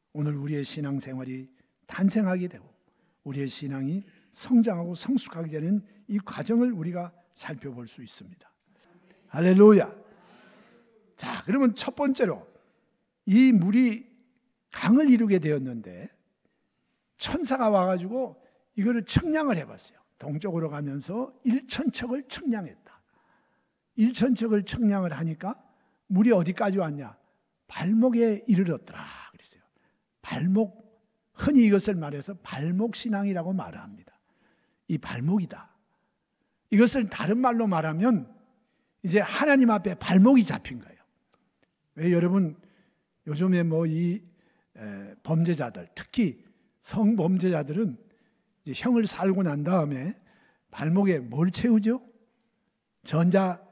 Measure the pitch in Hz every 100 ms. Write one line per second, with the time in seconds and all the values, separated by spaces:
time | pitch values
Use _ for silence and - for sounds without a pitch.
0 | _ 151 151 147 143 151 135 160 143 139
1 | 131 131 127 131 131 _ _ _ - -
2 | 190 220 190 185 180 113 - _ _ _
3 | _ _ 143 139 139 - 143 135 135 185
4 | - _ _ - - 247 226 175 170 170
5 | - 269 - 165 165 156 165 202 - _
6 | - 202 - - 226 233 247 208 160 175
7 | 175 - _ - - 135 139 123 117 -
8 | 120 - 92 - _ _ _ _ _ _
9 | _ _ _ 139 175 185 208 202 - -
10 | - _ _ - - _ _ _ _ _
11 | _ - - 208 - 262 254 202 - -
12 | 285 269 214 113 - _ _ _ _ _
13 | _ _ - 208 262 220 175 226 247 220
14 | - _ _ _ _ _ _ - 160 254
15 | 302 240 226 190 151 147 131 117 98 90
16 | - - _ _ _ _ _ _ _ _
17 | _ _ - 302 262 262 226 202 185 185
18 | 185 247 247 - _ _ _ - 202 233
19 | - - 339 311 294 180 135 - - _
20 | _ _ 139 151 202 170 160 147 147 139
21 | 135 214 269 - 254 262 - - - -
22 | 247 262 269 - 311 220 165 - _ _
23 | _ _ _ _ _ _ _ _ _ -
24 | 226 254 240 240 226 208 190 - 220 202
25 | 180 151 165 160 185 - _ _ _ _
26 | - 190 226 202 165 185 208 196 160 143
27 | 120 - _ _ _ _ _ - 165 220
28 | 254 233 226 208 - 185 185 147 - -
29 | - - - - _ _ _ _ _ _
30 | _ _ - - 170 196 208 - _ _
31 | _ _ _ - - 285 220 202 214 185
32 | 147 147 139 190 - 127 156 180 226 -
33 | 233 202 202 180 165 190 95 - - -
34 | - _ _ _ _ _ _ _ - 160
35 | - 123 143 202 170 - - _ _ _
36 | _ _ _ _ _ _ _ 208 240 269
37 | 208 - 156 226 254 233 220 170 156 156
38 | 233 208 123 - _ _ _ _ _ _
39 | 185 196 185 - 302 277 240 214 190 175
40 | - 185 220 269 190 120 - 123 - -
41 | _ _ _ _ _ _ _ _ _ -
42 | 165 170 175 196 170 - _ _ _ _
43 | _ _ - 147 185 180 170 160 165 156
44 | 175 202 - _ _ _ _ 120 107 98
45 | 101 - - 160 170 160 123 - 175 -
46 | - - 190 120 _ _ _ _ - 202
47 | 208 226 165 185 185 165 143 156 220 117
48 | _ _ _ _ _ _ - 131 247 233
49 | 214 - 190 190 180 143 147 185 147 135
50 | 151 - _ _ _ _ _ - 151 185
51 | 202 160 120 123 180 - 240 220 208 262
52 | - _ _ _ _ _ _ _ _ _
53 | - 151 170 196 190 170 -